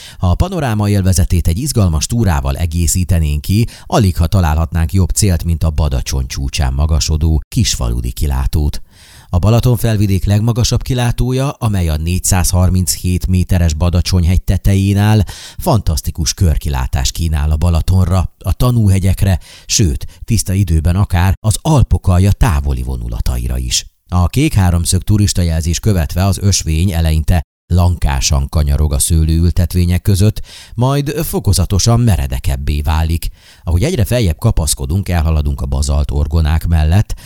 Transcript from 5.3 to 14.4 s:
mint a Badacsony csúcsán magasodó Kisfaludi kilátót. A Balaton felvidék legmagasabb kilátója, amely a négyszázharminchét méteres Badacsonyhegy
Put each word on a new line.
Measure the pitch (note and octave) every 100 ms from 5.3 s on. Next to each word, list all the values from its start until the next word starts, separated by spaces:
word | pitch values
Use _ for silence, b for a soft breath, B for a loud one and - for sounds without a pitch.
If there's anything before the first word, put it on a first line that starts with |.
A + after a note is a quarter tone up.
| E2+
mint | F2 D#2+
a | E2
Badacsony | D#2 D2+ C2 - C2+ B1+
csúcsán | - C#2 - C2+
magasodó | C2+ D#2 D#2 - D#2 D#2+ D2+ -
Kisfaludi | - - - A#1+ A#1 A#1+
kilátót. | - D2+ C2+ - D#2+ C#2+ - B B B B B
A | -
Balaton | G#2 A#2 B2+ A#2+
felvidék | A#2 G#2+ G#2 F#2+
legmagasabb | G2+ G#2 A#2 A#2 A2+ A#2+
kilátója, | - B2 A#2+ - B2 B2+ C#3
amely | - A2+ G2 E2
a | D2+
négyszázharminchét | E2 F2+ - F#2 F2+ F2+ F2+ F#2 F2 - F2+ F2+ -
méteres | F#2 E2+ F#2 E2+
Badacsonyhegy | D2+ F2 F2 - F#2 E2 F2+